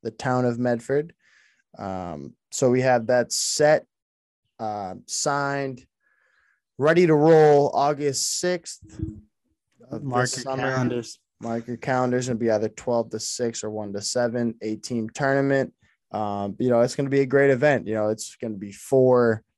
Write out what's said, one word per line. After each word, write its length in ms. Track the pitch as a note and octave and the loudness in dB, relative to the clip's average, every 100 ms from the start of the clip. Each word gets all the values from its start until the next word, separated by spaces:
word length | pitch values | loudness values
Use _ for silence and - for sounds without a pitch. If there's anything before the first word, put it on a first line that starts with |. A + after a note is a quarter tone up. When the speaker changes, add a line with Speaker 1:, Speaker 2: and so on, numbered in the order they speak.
Speaker 1:
the 80 | A#2 | -10
town 340 | - C3 B2+ | -6 -2 0
of 140 | B2 A#2 | 0 0
Medford. 560 | B2 A#2+ - C#3 D#3+ _ _ _ _ _ _ - | -2 -2 -2 -2 -2 _ _ _ _ _ _ -12
Um, 560 | G2+ F#2 F2 D#2 C#2 _ _ | -8 -8 -8 -10 -14 _ _
so 180 | - C3 | -2 2
we 120 | B2+ | 2
have 240 | B2+ B2 A2+ | 2 2 2
that 260 | B2 A#2+ | 0 0
set, 540 | - - - D3+ D3+ - _ _ _ _ _ _ _ | -4 -4 2 4 2 0 _ _ _ _ _ _ _
uh, 360 | A2 G#2 F#2+ F#2 - | -8 -6 -8 -12 -10
signed, 800 | - D3+ C#3+ C#3+ C#3 C#3 B2+ _ _ _ _ _ _ _ _ _ - | -4 -2 -2 -2 -4 -6 -10 _ _ _ _ _ _ _ _ _ 0
ready 280 | C#3+ E3+ F3+ | 2 6 6
to 80 | |
roll 560 | D3+ D#3 D#3+ D3+ C#3+ C#3+ | 6 8 8 8 6 4
August 680 | G2 C#3+ C#3+ D3 C3+ - - | 2 0 0 -2 -2 -4 -4
sixth 440 | F3+ F3+ - - - - G#3+ G#3+ - _ _ _ _ _ - | -2 -4 -6 -20 -20 -10 -10 -10 -20 _ _ _ _ _ -14
of 120 | A#2 | -10
Speaker 2:
Mark 220 | C#3 B2 | -4 -2
Speaker 1:
this 140 | B2+ - | -2 -4
Speaker 2:
your 40 | |
Speaker 1:
summer. 300 | C3+ C3 C3 | -6 -4 -2
Speaker 2:
calendars. 460 | C3 B2 A#2+ A#2 - _ _ | -2 -2 -2 -8 -16 _ _
Speaker 1:
Mark 260 | A#2 A#2 A#2 | -6 -6 -6
your 80 | A#2 | -10
calendars. 520 | - B2+ B2+ B2 B2+ | -2 0 0 -2 -2
It'll 100 | A#2 | -2
be 120 | A#2 | 0
either 180 | G#2+ G#2+ | 0 0
twelve 420 | - - A#2+ A#2 | -6 -4 -2 -2
to 100 | A2 | -8
six 420 | - - A#2+ A2+ | -10 -6 -6 -6
or 60 | A2 | -8
one 220 | G#2+ G#2 | -8 -8
to 100 | G2 | -8
seven, 520 | G2+ B2 A#2+ A#2+ A#2 A2 | -6 -2 -2 0 -4 -4
eight-team 480 | G#2+ G#2+ - A#2+ A2 | -8 -8 -6 -6 -6
tournament. 600 | - C#3 C#3 C#3 C3+ C3+ _ _ _ _ | -4 0 0 2 0 -2 _ _ _ _
Um, 460 | G2 G#2 G2+ G2+ G2 | -6 -4 -4 -6 -2
you 120 | B2 | 0
know, 100 | A#2+ | 2
it's 160 | B2 - | 2 0
gonna 120 | C#3 | -2
be 120 | C#3 | 0
a 60 | C3+ | 2
great 240 | C#3 C#3 | 4 4
event. 360 | B2+ D3 C3 G2 | 4 2 2 0
You 80 | |
know, 140 | A2 G#2+ | -2 -2
it's 260 | A2 - - | -2 -8 -12
gonna 200 | A#2 G#2 | -10 -10
be 160 | G2+ | -12
for 720 | G2+ - C3+ B2+ B2 A#2+ A2 _ | -14 0 4 6 6 4 0 _